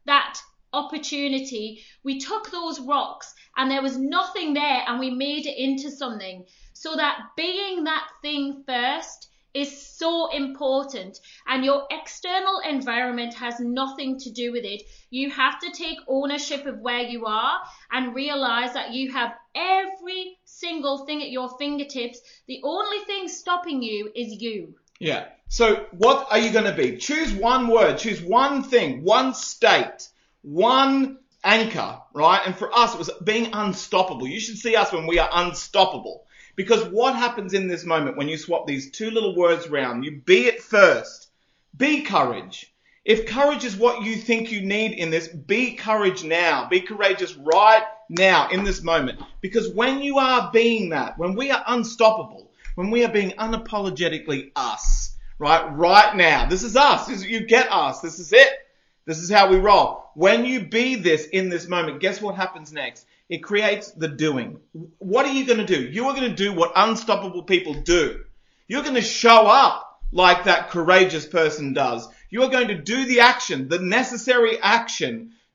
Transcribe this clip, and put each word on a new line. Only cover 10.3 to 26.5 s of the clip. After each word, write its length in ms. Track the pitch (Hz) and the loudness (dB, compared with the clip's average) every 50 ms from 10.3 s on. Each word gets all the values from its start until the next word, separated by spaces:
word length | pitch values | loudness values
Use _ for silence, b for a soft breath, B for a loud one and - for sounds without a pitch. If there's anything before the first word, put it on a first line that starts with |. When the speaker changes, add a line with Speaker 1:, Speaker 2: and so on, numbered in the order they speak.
| - | -4
Speaker 1:
important, 840 | 294 277 269 269 - 294 262 269 269 277 277 277 214 185 196 - - b b b b b | -6 -6 -8 -8 -6 -4 -2 -2 -2 -4 -6 -12 -14 -14 -16 -18 -20 b b b b b
and 160 | - 262 262 262 | -6 -4 -2 0
your 240 | 277 277 285 - - | 0 0 0 -2 -8
external 720 | 311 311 - - - - - 359 359 381 381 381 392 381 - 311 | -12 -14 -14 -16 -18 -14 -8 -6 -4 -2 -2 -2 -2 -2 -4 -6
environment 640 | 285 262 - 247 233 240 254 247 240 240 240 233 233 | -6 -6 -4 -4 -4 -4 -4 -4 -6 -6 -8 -10 -10
has 220 | - 247 240 233 240 | -10 -10 -10 -8 -8
nothing 580 | 240 240 247 262 269 262 269 - 277 262 262 262 | -6 -6 -4 -4 -6 -6 -8 -8 -8 -8 -8 -8
to 100 | - 247 | -10 -14
do 220 | 220 247 240 240 | -10 -8 -8 -6
with 140 | 240 240 202 | -6 -8 -8
it. 180 | 196 202 208 - b b b b b | -10 -12 -14 -16 b b b b b
You 200 | 247 262 277 285 | -8 -6 -6 -6
have 320 | 269 269 262 285 285 - | -2 -2 -2 -2 -2 -6
to 100 | 359 349 | -12 -14
take 260 | - - 339 320 320 - - - | -12 -12 -10 -10 -10 -12 -8 -4
ownership 560 | 262 269 285 277 285 285 - - 294 277 285 | -4 -4 -4 -4 -6 -8 -8 -8 -8 -8 -8
of 160 | 277 220 214 | -12 -12 -8
where 220 | 220 240 240 240 240 | -8 -6 -4 -4 -6
you 220 | 240 240 226 226 | -8 -8 -10 -6
are 360 | 214 214 220 240 277 339 370 B B B B B B | -4 -4 -2 -2 -2 -4 -4 B B B B B B
and 240 | 233 262 254 240 233 | -6 -4 -4 -4 -6
realize 600 | 269 277 294 285 277 269 240 233 233 254 247 254 | -6 -6 -4 -4 -4 -2 -2 -2 -2 -4 -4 -8
that 180 | 254 - 240 | -10 -10 -10
you 220 | 233 262 269 247 240 | -8 -8 -8 -6 -4
have 200 | 262 240 233 - - _ _ _ | -6 -6 -6 -8 -14 _ _ _
every 840 | 294 349 370 381 381 381 381 381 381 349 359 370 370 370 370 370 _ _ | -6 -2 0 0 0 0 -4 -10 -12 -12 -10 -10 -10 -10 -12 -16 _ _
single 640 | _ - - 349 339 330 320 269 277 277 269 269 | _ -18 -12 -10 -10 -8 -6 -4 -4 -4 -6 -6
thing 180 | 302 302 294 277 | -10 -10 -10 -10
at 60 | - | -8
your 280 | 247 254 254 240 - | -8 -8 -8 -10 -10
fingertips. 640 | - 285 285 294 285 277 285 - 262 233 240 - - b b b b b - | -8 -8 -6 -6 -8 -8 -10 -8 -10 -10 -10 -12 -16 b b b b b -16
The 100 | 262 - - | -16 -8 -8
only 340 | 285 339 392 415 403 415 403 415 | -6 -6 -4 -6 -6 -6 -8 -8
thing 240 | 415 403 392 370 330 | -8 -8 -8 -8 -10
stopping 520 | - - - 359 359 359 359 349 285 262 | -12 -10 -4 -4 -4 -4 -4 -6 -6 -6
you 300 | 240 220 214 208 214 214 - | -6 -6 -6 -8 -8 -10 -10
is 280 | 240 240 214 214 196 | -10 -10 -10 -10 -10
you. 340 | 226 233 220 196 165 - - _ _ _ _ _ | -10 -10 -10 -10 -12 -14 -20 _ _ _ _ _
Speaker 2:
Yeah. 280 | 170 156 127 98 - - - _ _ | -6 -4 -4 -4 -6 -12 -18 _ _
So 380 | - - - 233 220 214 - - - | -8 0 2 4 4 4 0 -2 -12
what 360 | 180 175 208 262 277 214 - - | -2 4 4 4 4 4 0 0
are 80 | 214 226 | 0 0
you 120 | 233 226 | 2 2